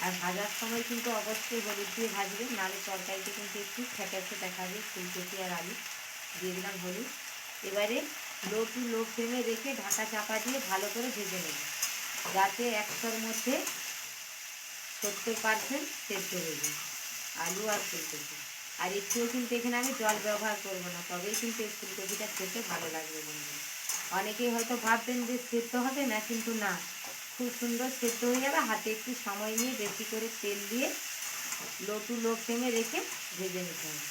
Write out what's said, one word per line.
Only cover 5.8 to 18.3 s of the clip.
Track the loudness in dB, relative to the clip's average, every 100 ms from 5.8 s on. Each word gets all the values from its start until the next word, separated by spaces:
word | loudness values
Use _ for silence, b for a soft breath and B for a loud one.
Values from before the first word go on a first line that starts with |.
| -6 -6 -8 -8 -6 -4
দিয়ে | -2 0
দিলাম | -2 -2
হলুদ। | -2 -2 -4 -6 -6 -8 -8 -6 -2
এবারে | 2 4 2 0 -6 -6 -4 0
low | 2 2
to | 0 0
low | 0 0
flame-এ | 0 0 2 2
রেখে | 2 0 -2
ঢাকা | 2 2 2
চাপা | 0 0 0
দিয়ে | 2 0 2
ভালো | 2 2
করে | 0 0 0
ভেজে | -2 -2
নেব, | -2 -2 -4 0 0 0 -4 -2 2 4
যাতে | 4 4 2 2
একশোর | 0 0 0 0
মধ্যে | 0 0 2 2 2 -4 -4 -6 -6 -8 -8 -10 -10 -10 -10 -10 -8 -2
সত্তর | -2 0 -2 2
পার্সেন্ট | 4 4 2 -2 -2 -6 -4
সেদ্ধ | -2 -2 -2
হয়ে | -2 0
যায় | -2 -2 -4 -4 -6 -6 -6 -2
আলু | -2 0 2
আর | 0 0
ফুলকপি। | -2 -2 -4 -4